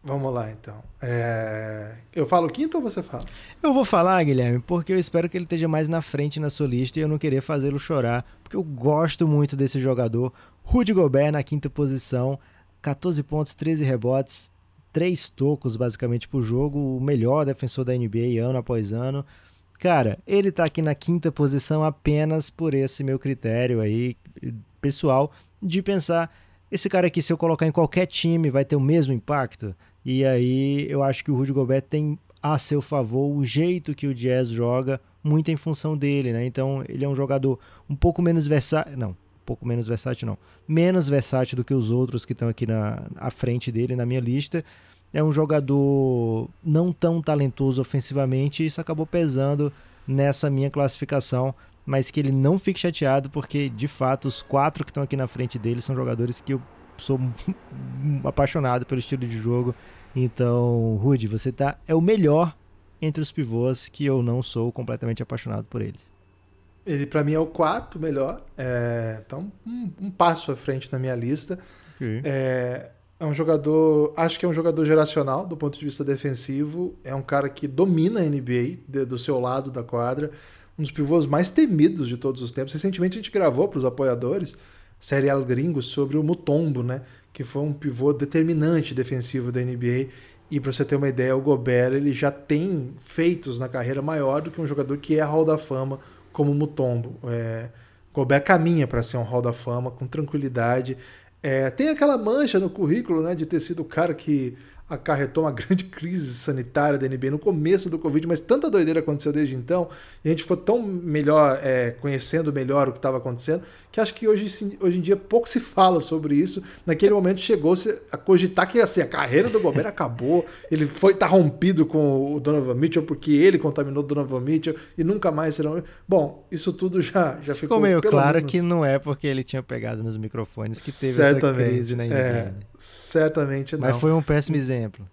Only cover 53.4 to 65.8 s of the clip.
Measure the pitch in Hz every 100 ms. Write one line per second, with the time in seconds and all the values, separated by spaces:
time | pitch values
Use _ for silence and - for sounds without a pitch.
53.4 | - 147 139 110 143 - 131 135 139 -
54.4 | - 139 147 - 147 - 139 143 131 123
55.4 | 123 120 110 120 120 131 123 117 120 120
56.4 | - 135 127 - - - - 135 127 117
57.4 | - 190 - 131 131 127 143 139 135 -
58.4 | 139 165 135 123 123 131 - 135 120 113
59.4 | 113 120 123 120 - - - 131 127 -
60.4 | 123 120 120 117 113 110 123 135 110 110
61.4 | 143 117 139 - - 160 175 220 156 151
62.4 | 170 - _ - _ _ 160 156 151 -
63.4 | 123 113 123 127 - - 143 135 120 123
64.4 | 127 117 117 123 120 117 117 113 - 113
65.4 | - 107 107 120